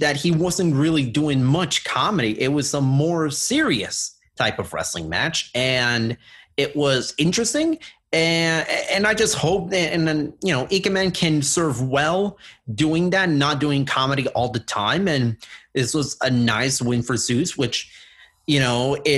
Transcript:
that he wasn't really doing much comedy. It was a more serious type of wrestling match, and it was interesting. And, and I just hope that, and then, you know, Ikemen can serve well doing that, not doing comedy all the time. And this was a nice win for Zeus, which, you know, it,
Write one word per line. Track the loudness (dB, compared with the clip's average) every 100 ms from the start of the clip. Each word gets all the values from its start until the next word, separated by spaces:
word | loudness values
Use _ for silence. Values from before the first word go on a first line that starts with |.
that | 0 2
he | 2
wasn't | 2 0 0 2
really | 2 2 2
doing | 0 0 0 2
much | 4 2 2 -2
comedy. | -2 0 0 2 0 0
It | 0
was | 0 0
a | 0
more | 2 2 2 0 -2
serious | -2 -2 0 0 0 -4 -6 -8 _ _ -4
type | -2 -2
of | -6
wrestling | -6 -6 -6 -6
match, | -2 -2 -4 -6
and | -2 0 0 0 0 -2 -4 -12 -20 -10 -2
it | -2
was | 0 2 0 -2 0
interesting. | 0 2 0 0 0 -2 -8 -20 -4
And, | 0 2 2 2 0 -2 -4 -2
and | 0 0
I |
just | 2 0
hope | 0 0 0 0
that, | -2 0
and | 0 0
then, | 0 -4 -4
you | -2
know, | 0 0
Ikemen | 0 0 0 -2
can | 0 0 2
serve | 0 0 0 0
well | 0 0 0 0 -2 -6 -20 -20 -12
doing | -2 0 2 2
that, | 2 2
not | 2 2 0
doing | 0 0
comedy | 0 0 0 0 -2
all | -2 -2
the | -4
time. | -6 -2 0 0 0
And | 2 0 -2 -12 -20 _
this | -4 0
was | 0 -2 -2
a | 0
nice | 2 2 0 0 -2
win | 0 -2
for | 0 -2
Zeus, | 0 0 -2 -2
which, | -4 -4 -8 -20 -20 -20 -20 _ -2
you | 2
know, | 2 0 0 0
it, | 0